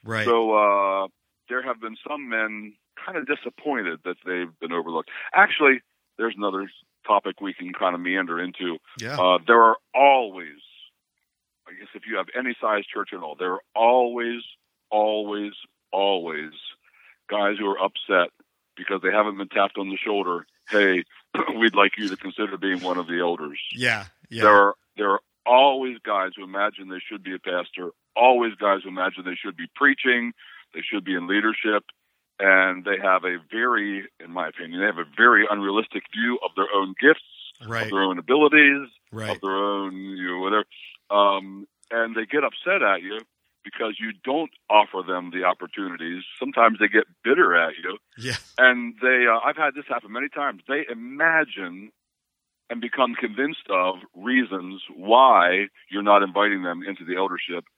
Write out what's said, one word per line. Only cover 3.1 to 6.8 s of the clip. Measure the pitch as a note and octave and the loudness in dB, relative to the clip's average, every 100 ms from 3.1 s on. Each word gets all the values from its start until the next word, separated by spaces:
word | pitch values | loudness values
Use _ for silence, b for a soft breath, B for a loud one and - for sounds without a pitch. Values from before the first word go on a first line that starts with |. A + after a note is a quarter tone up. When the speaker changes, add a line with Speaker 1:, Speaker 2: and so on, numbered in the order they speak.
| F3+ | -10
Speaker 2:
of | C3+ | -6
disappointed | D3 B2 - D3+ C3 F#2 D#2+ | -6 -8 -10 -6 -4 -4 -8
that | F2 F2 | -10 -10
they've | F#2 F2+ E2+ E2 | -8 -6 -6 _
been | E2 | -6
overlooked. | E2+ E2 E2 - B B | -6 -4 -8 -8 B B
Actually, | E3+ G3+ - C#3+ B2+ _ _ _ - | 4 4 6 4 4 _ _ _ -6
there's | A2+ G2 | -6 -2
another | G#2 F#2+ G2 - | -4 -4 -10 -14